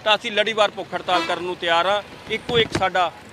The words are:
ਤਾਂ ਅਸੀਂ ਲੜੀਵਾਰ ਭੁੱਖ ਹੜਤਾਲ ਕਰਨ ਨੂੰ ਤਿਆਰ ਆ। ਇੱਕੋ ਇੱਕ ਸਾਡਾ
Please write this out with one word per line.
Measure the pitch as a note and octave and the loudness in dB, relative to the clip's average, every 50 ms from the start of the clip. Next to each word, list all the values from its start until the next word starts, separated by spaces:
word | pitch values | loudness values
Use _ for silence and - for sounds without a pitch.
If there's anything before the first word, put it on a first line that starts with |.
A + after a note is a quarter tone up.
| - | 0
ਤਾਂ | G#3+ G#3 | 2 2
ਅਸੀਂ | G3+ - A#3 | 2 0 -2
ਲੜੀਵਾਰ | G#3 G#3 G#3+ A3 A3 G#3+ G#3 G3 | 0 0 0 2 2 2 2 2
ਭੁੱਖ | G3+ G3 E3+ - F3+ | 0 -4 -8 -6 -8
ਹੜਤਾਲ | F3 F3 F#3 F3+ E3+ | -6 -2 0 0 0
ਕਰਨ | E3 E3+ F3 E3 F3 | 0 0 -2 -4 -4
ਨੂੰ | F3+ F3 | -6 -6
ਤਿਆਰ | - F3+ E3+ E3 E3+ E3+ | -4 0 2 2 4 4
ਆ। | F#3+ G#3 G#3 G3 - - - - - | 2 0 0 -2 -6 -14 -16 -10 -6
ਇੱਕੋ | A3 G#3+ - - A#3+ | -6 -6 -4 0 2
ਇੱਕ | A#3 A3 - - - | 2 2 2 0 0
ਸਾਡਾ | F#3+ F#3 F3 F#3 F3 D#3+ - - - - | 0 0 2 2 0 0 -2 -8 -18 -20